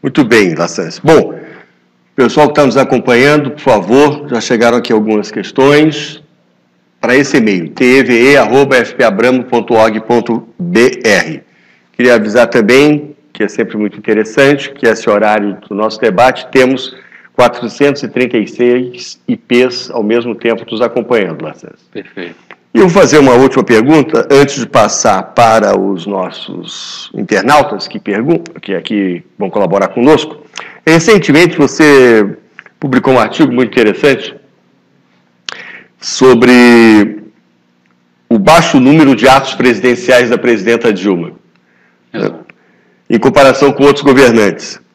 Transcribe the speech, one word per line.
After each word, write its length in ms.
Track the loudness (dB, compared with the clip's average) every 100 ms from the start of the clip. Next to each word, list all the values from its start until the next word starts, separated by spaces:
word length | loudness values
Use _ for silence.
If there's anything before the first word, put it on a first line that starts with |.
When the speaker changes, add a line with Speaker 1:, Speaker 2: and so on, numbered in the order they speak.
Speaker 1:
Muito 220 | -4 -2
bem, 320 | 0 2 0
Lassans. 460 | -2 -6 -6 -10 -6
Bom, 340 | 2 2 0
o 800 | -10 -18 -20 _ _ _ _ _
pessoal 320 | -2 0 2 0
que 80 |
tá 100 | 2
nos 120 | 0 0
acompanhando, 760 | 0 -2 0 2 2 2 -2
por 100 | -6
favor, 680 | -2 -2 2 2 2 0 -8
já 120 | -8
chegaram 360 | -4 0 0 0
aqui 160 | -2
algumas 400 | -2 0 -4 -4
questões 920 | -10 -8 0 2 4 2 -2 -12 -18 _ _ _ _ _ _ _ _
para 160 | -2 0
esse 220 | 0 0
e-mail, 320 | 0 -2 -6
T 140 | -2
E 180 | 2 2
V 280 | 2 2 4
E 40 | 2
arroba 400 | 2 0 2 0
F 180 | -2
P 80 | -2
Abramo 400 | -2 0 0 -2
ponto 320 | -2 -4 0
org 240 | 2 2 0
ponto 440 | -2 -2 -2 -8 -8 _
B 440 | -4 0 0 0
R. 380 | -2 -2 -2 -12 _ _ _ _ _ -4
Queria 180 | 0
avisar 320 | 2 2 0 2
também, 680 | 2 2 4 4 0 -6 -20 _
que 100 | -8
é 60 | -6
sempre 280 | -4 -6 -4
muito 220 | -8 -6
interessante, 720 | -2 -2 -2 0 2 0 -4
que 160 | -4 -2
esse 240 | -2 0
horário 480 | 0 0 0 -2 -8 -12
do 60 |
nosso 260 | -6 -6 -2
debate, 460 | -2 2 0 0 -4
temos 420 | 0 0 -2 -8 -18 -20 -20 _ 0
quatrocentos 680 | 0 0 -12 -2 -2 -2
e 40 | -6
trinta 300 | -4 -2 -2
e 80 | -4
seis 760 | -2 0 0 -4 -12 -18 -16 -8
I 100 | -8
Ps 540 | _ 0 0 -4 -10
ao 140 | -6
mesmo 280 | -2 -2 -4 -6
tempo 280 | -4 -6 -8
nos 100 | -4
acompanhando, 640 | -4 -4 -2 -2 -2 -8
Lassans. 380 | -14 -16 -20 -20 _
Speaker 2:
Perfeito. 460 | -18 -16 -16 -16 -16 _ -20 _
Speaker 1:
E 40 | 2
eu 100 | 2
vou 140 | 4
fazer 160 | 4 4
uma 160 | 4
última 280 | 4 4 2
pergunta, 640 | 2 2 4 2 2 -2 2
antes 260 | 2 2 -2
de 100 | -2
passar 560 | 0 0 0 -2 -2 -4
para 440 | 0 2 2 0 -2
os 280 | -2 -6 -8
nossos 1040 | -8 -8 -10 -16 -16 -16 -18 -16 -18 -16
internautas 720 | -12 -4 -2 2 0 0 -6 -12
que 120 | -12
pergun-, 440 | -8 -6 -2 -4 -6 -18
que 120 | -10
aqui 480 | -10 -6 -4 -4 -6 -12 _
vão 120 | -6
colaborar 380 | -4 -2 -2 -2
conosco. 520 | 0 2 2 0 -14 -20 -20 -20 -8 0
Recentemente 720 | 0 4 2 4 2 2 2
você 680 | -2 2 2 4 4 4 0 -6 _ -20 _ _
publicou 320 | -4 -2 0
um 60 | 0
artigo 340 | 0 0 0
muito 180 | 0 -2
interessante 640 | 0 0 2 0 -2 -6 -18 _ _ _ _ _ _ _ _ _ _ -18 -18 -20 -20 _ _
sobre 1200 | -14 2 4 4 4 6 6 6 6 4 2 -4 -18 _ _ _ _ _ _ _ _ _ _
o 120 | 0
baixo 420 | 4 4 4 2
número 340 | 4 4 4
de 140 | 4 4
atos 240 | 2 0
presidenciais 800 | -2 0 0 0 -2 2 0 2
da 80 | -2
presidenta 520 | -2 -2 -2 -2 -2
Dilma, 380 | -2 -2 -4 -6 -16 _ _ _ _ _ _ _
Speaker 2:
Exato. 260 | -8 -8 -8 -20 _ _ _ _ _ _
Speaker 1:
em 100 | 0
comparação 520 | 2 4 4 4 0
com 140 | 2
outros 180 | 2 2
governantes. 800 | 2 4 4 4 0 -2 -14 -20 _